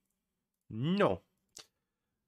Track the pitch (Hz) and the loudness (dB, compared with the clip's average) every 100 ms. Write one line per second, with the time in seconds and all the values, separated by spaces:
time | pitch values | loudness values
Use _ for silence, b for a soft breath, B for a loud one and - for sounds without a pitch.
0 | _ _ _ _ _ _ _ 107 139 190 | _ _ _ _ _ _ _ -6 -2 2
1 | 175 92 - _ _ - - _ _ _ | 2 0 -6 _ _ -20 -20 _ _ _
2 | _ _ | _ _